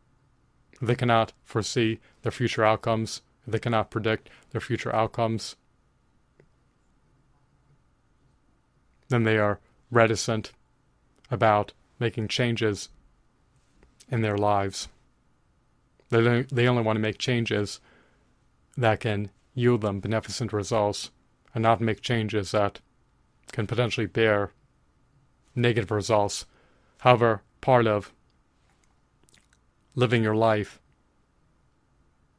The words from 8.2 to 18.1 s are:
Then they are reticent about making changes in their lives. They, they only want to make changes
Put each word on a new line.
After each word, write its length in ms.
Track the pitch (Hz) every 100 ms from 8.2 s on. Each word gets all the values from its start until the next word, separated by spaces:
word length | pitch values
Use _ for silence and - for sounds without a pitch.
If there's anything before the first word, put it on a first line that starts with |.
| _ _ _ _ _ _ _ _ -
Then 140 | 123
they 140 | 110 110
are 220 | 104 101 _ _ -
reticent 600 | 120 113 110 - 110 - _ _ _ _ _ _ _ -
about 440 | 110 110 104 101 - _ -
making 280 | 117 - 107
changes 600 | - 123 117 110 98 - - _ _ _ _ _ _ _ _ _ _ -
in 120 | 117
their 160 | 107 101
lives. 500 | 104 101 98 - - - _ _ _ _ _ _ _ _ _ _ -
They, 360 | 117 117 120 131
they 160 | 123 123
only 160 | 123
want 140 | 110 110
to 40 |
make 160 | 107 -
changes 640 | - 123 117 107 101 - _ _ _